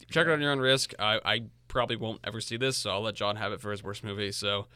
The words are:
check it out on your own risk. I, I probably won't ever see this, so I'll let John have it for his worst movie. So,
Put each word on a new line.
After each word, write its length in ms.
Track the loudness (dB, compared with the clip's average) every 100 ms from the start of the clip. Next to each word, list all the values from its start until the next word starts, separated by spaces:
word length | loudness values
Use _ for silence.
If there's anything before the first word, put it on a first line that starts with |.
| -2
check 160 | 2 4
it 20 |
out 40 | 4
on 60 |
your 80 | 2
own 80 | 4
risk. 340 | 4 4 2 0
I, 200 | 2 2 2
I 160 | 0 -2 -16 -4
probably 280 | 0 0 0
won't 240 | -4 -6
ever 160 | -6 -6
see 160 | -6 0
this, 220 | 0 0
so 120 | 0
I'll 120 | 0
let 140 | -2 -2
John 200 | -2 0
have 160 | -4
it 80 | -4
for 100 | -6
his 140 | -6
worst 180 | -6 -6
movie. 300 | -6 -4 -4
So, 360 | -2 0 0 -2